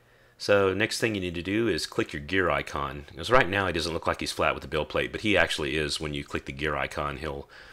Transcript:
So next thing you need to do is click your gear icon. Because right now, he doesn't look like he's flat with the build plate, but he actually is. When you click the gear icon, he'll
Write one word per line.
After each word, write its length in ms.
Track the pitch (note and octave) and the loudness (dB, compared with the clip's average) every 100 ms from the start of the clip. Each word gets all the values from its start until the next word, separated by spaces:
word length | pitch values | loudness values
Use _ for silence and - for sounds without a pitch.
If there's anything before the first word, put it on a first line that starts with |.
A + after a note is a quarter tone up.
| _ _ _ - | _ _ _ -6
So 360 | - G2+ G2 | 4 6 6
next 260 | F#2+ A2 - | 4 0 0
thing 160 | A#2 G2+ | 0 0
you 60 | |
need 140 | F2+ F2 | -2 -4
to 60 | |
do 280 | E2+ G#2+ A2+ | -2 0 2
is 160 | D#2+ - | 0 -2
click 260 | - A2 | -2 -2
your 100 | D#2 | -4
gear 280 | D2 F#2+ F2 | -2 2 2
icon. 560 | C#2+ - D2 C#2 C#2+ C#2+ | 2 -2 -4 -6 -8 -12
Because 220 | - E2+ | -10 4
right 160 | B2+ A2 | 4 6
now, 180 | G2+ F#2 | 2 0
he 40 | |
doesn't 220 | D#2+ D#2+ | 0 -2
look 140 | E2 F2+ | -2 -2
like 120 | E2 | -2
he's 140 | D2 | -4
flat 200 | - D#2+ C2+ | 0 0 0
with 60 | |
the 60 | C#2 | -2
build 220 | D2+ D2 | -4 -2
plate, 240 | D#2 B1+ | -2 -2
but 80 | E2 | -2
he 160 | A2 F#2 | 2 4
actually 400 | E2 - D2 D#2 | 4 2 -2 -2
is. 240 | D2 - | -2 -4
When 120 | D2+ | -4
you 120 | D2 C#2+ | -6 -6
click 220 | E2 - | -8 -8
the 40 | |
gear 240 | C2+ D2+ C#2+ | -4 -2 -2
icon, 400 | C2+ - D2 C#2 | -4 -4 -4 -4
he'll 320 | D#2 C#2 - - - | -8 -8 -12 -20 -20